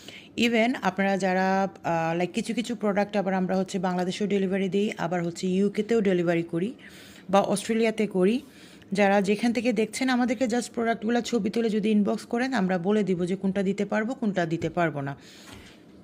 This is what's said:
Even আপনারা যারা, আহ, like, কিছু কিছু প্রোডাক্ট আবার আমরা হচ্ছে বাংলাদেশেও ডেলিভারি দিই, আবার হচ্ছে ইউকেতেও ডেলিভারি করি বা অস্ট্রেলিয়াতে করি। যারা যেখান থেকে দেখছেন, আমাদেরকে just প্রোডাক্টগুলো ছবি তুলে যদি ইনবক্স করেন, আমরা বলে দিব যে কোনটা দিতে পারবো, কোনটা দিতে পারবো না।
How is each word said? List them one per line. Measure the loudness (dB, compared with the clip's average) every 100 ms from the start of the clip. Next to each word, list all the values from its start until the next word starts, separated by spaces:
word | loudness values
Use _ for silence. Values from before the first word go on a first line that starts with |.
| -20 -20 -14 -2
Even | 2 4 2 0
আপনারা | -2 0 0 2
যারা, | 2 2 2 2
আহ, | 0 -4 -4 -2 0 0
like, | -2
কিছু | -2 -4
কিছু | -4 -4 -2
প্রোডাক্ট | 0 0 0 -2
আবার | 0
আমরা | 0 0 0
হচ্ছে | -2 -2
বাংলাদেশেও | -2 0 -2 -2 0
ডেলিভারি | 0 0 0 0
দিই, | 0 0 -2
আবার | -2 -2
হচ্ছে | -2 -4 -2
ইউকেতেও | 2 2 0 0 2
ডেলিভারি | 4 2 2 0
করি | 0 -2 -4 -6 -18 -20 -20 -20 0
বা | 2
অস্ট্রেলিয়াতে | 2 0 0 0 2 0 -2
করি। | 2 2 2 -4 -18 -20 -20 -6
যারা | 2 4 4
যেখান | 4 2 2
থেকে | 0 0
দেখছেন, | 0 -2 -2 0
আমাদেরকে | 0 0 0 0
just | 0 -2
প্রোডাক্টগুলো | -4 -2 0 0 0
ছবি | 0 -2 0
তুলে | 0 0
যদি | 0 2
ইনবক্স | 4 2 0 -4
করেন, | -4 -2
আমরা | 0 0 0
বলে | 2 2
দিব | 2 0 -2
যে | -2
কোনটা | -2 0
দিতে | -2 -2 -2
পারবো, | -2 -2
কোনটা | -2 -2 0 -2
দিতে | -2 -2
পারবো | 0 0 -2
না। | -8 -10 -16 -20 -20 -20 -20 -20 -20 -20